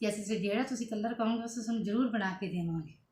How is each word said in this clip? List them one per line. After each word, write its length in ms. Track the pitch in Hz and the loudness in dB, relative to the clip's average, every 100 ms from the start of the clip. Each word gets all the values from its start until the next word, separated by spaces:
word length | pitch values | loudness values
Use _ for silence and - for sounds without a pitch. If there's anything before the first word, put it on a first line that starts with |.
ਤੇ 80 | 214 | -2
ਅਸੀਂ 160 | 208 | 0
ਫਿਰ 140 | 202 214 | -2 0
ਜਿਹੜਾ 240 | 202 208 | 2 2
ਤੁਸੀਂ 220 | 254 233 233 | 0 -2 -2
ਕਲਰ 260 | 208 226 | -2 -2
ਕਹੋਗੇ, 300 | 233 220 226 | 0 2 2
ਅਸੀਂ 180 | 233 240 | -2 -4
ਤੁਹਾਨੂੰ 220 | 220 226 | -2 0
ਜ਼ਰੂਰ 260 | 185 220 254 | 2 2 2
ਬਣਾ 220 | 214 190 | 2 0
ਕੇ 140 | 180 190 | -2 -2
ਦੇਵਾਂਗੇ। 500 | 175 170 165 151 - _ | 0 0 0 -4 -12 _